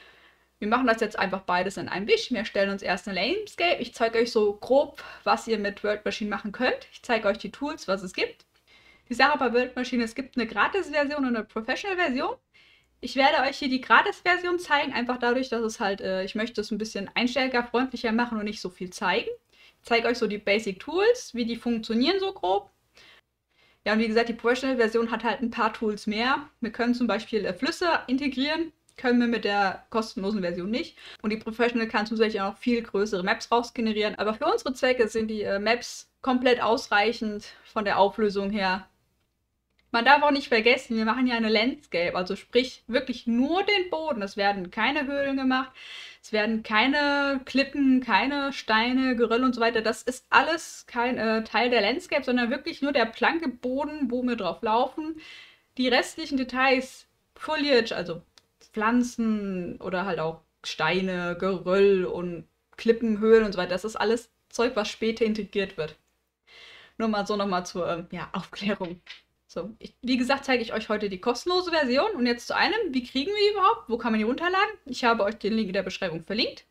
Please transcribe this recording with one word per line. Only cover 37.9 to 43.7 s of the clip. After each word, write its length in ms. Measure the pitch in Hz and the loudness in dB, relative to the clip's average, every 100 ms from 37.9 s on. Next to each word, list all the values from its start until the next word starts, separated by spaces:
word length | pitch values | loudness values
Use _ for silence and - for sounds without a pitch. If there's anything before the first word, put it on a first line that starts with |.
| 175 | 4
Auflösung 520 | 196 - 214 196 196 | 4 4 0 0 -2
her. 380 | 208 190 185 - _ _ _ _ _ _ _ _ _ _ | 0 0 -2 -6 _ _ _ _ _ _ _ _ _ _
Man 140 | 233 233 | 2 6
darf 160 | 294 | 6
auch 80 | 294 | 6
nicht 180 | 277 - | 2 2
vergessen, 480 | 233 226 240 - 226 | 2 4 4 2 -2
wir 80 | |
machen 220 | 220 240 254 | 0 0 0
ja 100 | 233 | 0
eine 140 | 220 | 2
Landscape, 640 | 214 233 320 - 170 175 | 2 2 -2 -4 -2 0
also 200 | 175 180 | -2 -4
sprich 480 | 196 - 240 254 - - | -6 -2 0 0 -4 -4
wirklich 400 | 240 262 247 - | -2 -2 -6 -2
nur 360 | 233 277 349 | 2 2 2
den 280 | 403 | 2